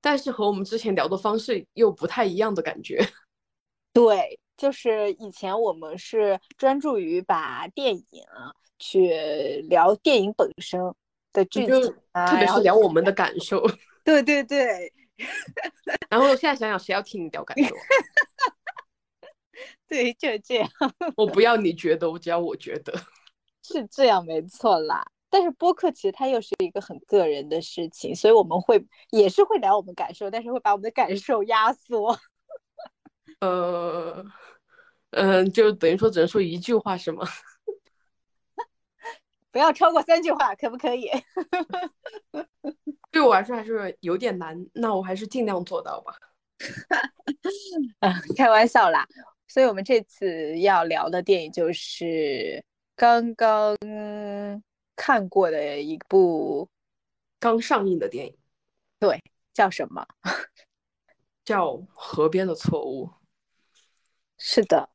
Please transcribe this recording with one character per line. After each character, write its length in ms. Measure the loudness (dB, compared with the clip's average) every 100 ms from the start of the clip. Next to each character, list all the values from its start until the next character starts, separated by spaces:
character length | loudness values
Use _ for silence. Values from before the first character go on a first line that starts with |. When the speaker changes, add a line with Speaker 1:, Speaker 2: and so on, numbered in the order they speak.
Speaker 1:
但 160 | 0 0
是 140 | -2
和 160 | -2 -2
我 60 |
们 100 | -2
之 140 | -4 -4
前 180 | -2
聊 140 | -2 -2
的 80 | -2
方 220 | -2 -2
式 280 | -4 -6 -6
又 180 | 2 2
不 160 | 2 -6
太 160 | -2
一 120 | -2 0
样 180 | -2
的 60 | -2
感 200 | -4 -8
觉。 180 | -8 -2 -2 -4 _ _ _
<laughs> 460 | _ _ _ _
Speaker 2:
对， 440 | 4 4 4 -2 -8 _ _
就 120 | -4
是 400 | -2 -2 0 -2
以 160 | -4 -12
前 280 | -10 -6 -2
我 140 | -2
们 240 | -4 -10 -14
是 420 | -6 -2 0 -2 _ 0
专 200 | 0 0
注 200 | -2 -2
于 240 | -2 -4
把 440 | -2 -4 -4 -10 -12
电 280 | -4 -4 -4
影 280 | _ -20 _ -20 -20 -20 _ _
去 840 | -2 2 4 2 -2 -4 -4 -6 0
聊 280 | 4 6 4
电 260 | 4 4
影 80 | 2
本 180 | 0 -2 -2
身 200 | -8 -6 -6 -8 _ _ _
的 100 | 0 0
剧 180 | 0
情 320 | 2 2 2 -4 _
啊， 140 | -2 0
Speaker 1:
就 60 |
特 40 | 2
别 100 | 2
是 140 | 4
聊 160 | 6 6
我 140 | 6
们 120 | 4
的 80 | 2
感 300 | 0 -2 -2
受。 240 | -6 -2
Speaker 2:
然 80 | -2
后 60 | -2 _ _
对， 180 | 2 4
对， 220 | 4 0
对。 480 | 0 -2 0 -2 -8 _ _ _
<laughs> 960 | -12 -12 -12 -12 -12 _ -8 -8 -2
Speaker 1:
然 100 | 2
后 80 | 4
现 120 | 4
在 140 | 0
想 140 | -2 -2
想， 100 | -4
谁 140 | -4
要 80 | -4
听 240 | -4 -10
你 60 | -10
聊 120 | -10
感 140 | -10 -2
受 120 | -2
啊？ 60 | -2
<laughs> 60 | 0 2 2 -2 -2 -2 -4 _ -16 -16 _ _ _ _ -20 _ _ -20 -20 _ _
Speaker 2:
对， 260 | -2 -2
就 240 | -2 -4 -4
这 160 | _
样。 120 | -2 -2 -2 -4 -2 -8 0
Speaker 1:
我 100 | 0
不 160 | 4
要 140 | 4 4
你 180 | 0
觉 220 | -2 0 0
得， 140 | 0
我 80 | -4
只 120 | -4
要 80 | -2
我 180 | -2 -8
觉 220 | -10 -12
得。 160 | -10 -12 -12 _ _ _ _ _
Speaker 2:
是 240 | -10 -8 -8
这 180 | 2 4
样， 180 | 4
没 160 | 0 -6
错 360 | -6 -2 2 2
啦。 260 | 0 -4 -6 _ _
但 140 | 2
是 80 | 2
播 240 | 0 0
客 160 | 2 -2
其 120 | -2
实 100 | -6
它 160 | -2 -2
又 120 | -2
是 140 | -4 -6
一 60 | -4
个 100 | -4
很 180 | -10 -18
个 260 | _ 2 4
人 200 | 0 -4
的 120 | -6
事 260 | -6 -8 -10
情， 260 | -8 -10
所 160 | 0 6
以 20 |
我 100 | 6
们 160 | 6 0
会， 240 | 4 2 2 _ _
也 180 | 4 4
是 160 | 6
会 140 | 4 4
聊 180 | 2 0
我 60 |
们 120 | 0
感 200 | -10 -10
受， 160 | -8 -8
但 120 | -8
是 80 | -6
会 80 | -2
把 120 | 0
我 40 | 0
们 60 |
的 80 | -2
感 220 | -2 0 -2
受 260 | -2 -2
压 280 | 2 2 2
缩。 460 | 0 _ -4 -2 -2 _ _ _ -20 _ -20
<laughs> 580 | -20 _ _ _ _ -6
Speaker 1:
呃， 840 | -2 -2 -2 -4 -6 -6 -8 -12 -18 -20 -20 _ _ _ _ _ _
嗯， 420 | 2 4 6 4
就 180 | 4 4
等 180 | 4 0
于 60 | 2
说 120 | 2
只 120 | 2
能 60 | 2
说 140 | 2
一 160 | -2 -4
句 180 | 0
话， 220 | 0 0 -6
是 160 | -6
吗？ 140 | -8 -10 -12 -20 _ -14 -14 _ _ _ _ _ _ _ -14
<laughs> 120 | -14 _ _ _ -18 -18 _ _ _
Speaker 2:
不 80 | 2
要 140 | 2
超 180 | 4 4
过 100 | 4
三 200 | 4 2
句 80 | 2
话， 240 | 0 0
可 160 | -2 -6
不 80 | -4
可 160 | -4
以？ 160 | -4 -4 -6 -6 -10 -6 -6 -6 -8 -10 _ -18 -18 _
<laughs> 760 | -14 -14 _ -14 -12 -16 -16 _
Speaker 1:
对 100 | 2
我 140 | 4
来 80 | 4
说 140 | 0 -8
还 80 |
是 320 | -6 -8 -8 -10
有 180 | -6 -4
点 220 | -4 -6
难， 260 | -10 -12 -14
那 220 | -6 -2
我 80 | -2
还 140 | -4 -8
是 100 | -8
尽 180 | -4
量 200 | -4 -4
做 180 | -4 -8
到 180 | -8 -12
吧。 120 | -12 -18 _ _ _ _
Speaker 2:
<laughs> 1400 | -16 -16 -4 -4 -4 _ -12 -8 -8 -10 -10 -6 -6 _
啊， 240 | -2 -2 -6 2
开 100 | 6
玩 180 | 6 6
笑 220 | 4 4
啦！ 160 | 2 -2 _ -20 _ _
所 120 | 2
以 60 | 2
我 60 |
们 100 | 2
这 180 | 0 0
次 540 | 0 _ -6 -4 -6 0
要 240 | 2 4
聊 260 | 2 -2 -2
的 100 | -4
电 220 | 2 0
影 80 | 0
就 220 | -2 -2
是 920 | -2 -10 -8 -4 -2 -2 -4 -6 -8 -14 _ _
刚 400 | 2 4 4 2
刚 420 | 0 2 2 0 -2 -8 -12 -10 -10 -10 -10 -10 -12 _ _ _
看 340 | -10 0 0 2
过 220 | 2 2
的 320 | 0 -4 -6
一 160 | -8 -10 2
部 640 | 4 4 2 -4 -6 -8 _ _ _ _ _ _ _
Speaker 1:
刚 200 | 0 0
上 280 | 0 0 0
映 100 | -2
的 100 | -4
电 160 | -8
影。 120 | -12 _ _ _ _ _ _ _
Speaker 2:
对， 200 | 0 0 _ _ _
叫 160 | 0 0
什 240 | 0 -10
么？ 140 | -10 -16 _
<laughs> 420 | -8 -8 -10 _ _ _ _ _ _ _ _ _
Speaker 1:
叫 280 | -4 -2 -2 -4 -14
《河 360 | _ -12 0 0
边 180 | 0 -2
的 80 |
错 300 | -2 -2 -2
误》。 220 | -6 -10 -12 _ _ _ _ _ _ _ _ _ _ _ _ _
Speaker 2:
是 260 | -2 0 2
的。 220 | 0 0